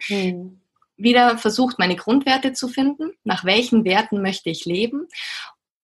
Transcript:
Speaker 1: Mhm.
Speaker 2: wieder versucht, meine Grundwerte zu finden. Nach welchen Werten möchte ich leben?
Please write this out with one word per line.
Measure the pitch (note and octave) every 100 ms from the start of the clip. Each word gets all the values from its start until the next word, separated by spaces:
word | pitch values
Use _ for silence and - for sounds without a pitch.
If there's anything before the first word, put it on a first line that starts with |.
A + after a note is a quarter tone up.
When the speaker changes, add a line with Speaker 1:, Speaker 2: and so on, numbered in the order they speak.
| -
Speaker 1:
Mhm. | G3+ F#3 F3+ F#3 - _ _ _ _
Speaker 2:
wieder | A3+ A#3+ B3 A3+
versucht, | G#3+ G#3+ B3+ -
meine | F3+ F3
Grundwerte | - C4+ C#4 C4 C4+
zu | B3+ B3
finden. | C4 C4+ C#4+ D#4+ -
Nach | G#3+ F#3
welchen | F3+ G#3 B3 A3+
Werten | F#3+ F#3+ A3 G3+
möchte | G3 F#3+ E3+
ich | E3
leben? | E3+ F3 A#3 C#4+ E4 - - - - - _ _